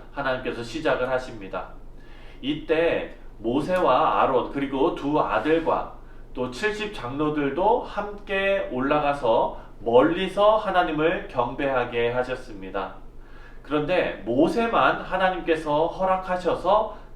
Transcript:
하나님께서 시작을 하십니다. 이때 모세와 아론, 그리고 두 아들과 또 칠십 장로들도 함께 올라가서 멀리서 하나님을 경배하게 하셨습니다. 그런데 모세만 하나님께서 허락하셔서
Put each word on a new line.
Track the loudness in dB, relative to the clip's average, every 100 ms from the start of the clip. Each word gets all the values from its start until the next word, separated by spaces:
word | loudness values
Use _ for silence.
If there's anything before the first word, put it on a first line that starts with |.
| -12
하나님께서 | -6 -2 -2 -4 -6
시작을 | -6 -2 0 2 0
하십니다. | -2 -4 -10 -10 -8 -8 -12 -16 -16 -16 -16 -18 -10
이때 | -6 -4 0 2 2 0 -4 -12 -18 -8
모세와 | -2 -2 0 2 4 4 4 2
아론, | 2 2 0
그리고 | -2 -2 2 0
두 | 0 0 2
아들과 | 2 0 2 2 2 0 -2 -10 -16 -16 -12
또 | -6 -6
칠십 | -2 -2 -2 -6
장로들도 | -8 -6 -2 -2 0 0 2 2 2
함께 | 0 -6 -6 -6 -4 0 2 0 0
올라가서 | -2 2 2 2 0 2 2 2 -4 -12 -8
멀리서 | 4 6 6 4 0 4 6 6
하나님을 | 4 2 2 2 2 0 -4
경배하게 | -2 -2 0 0 0 0 0 0
하셨습니다. | 0 -2 -4 -8 -12 -8 -6 -6 -8 -16 -16 -16 -18 -18 -16
그런데 | -4 -2 2 2 0 -2
모세만 | -2 2 4 4 2 4 2 2
하나님께서 | -2 0 2 2 0 0 2 2 2
허락하셔서 | 0 0 0 0 -2 0 0 4 4 2 -6 -14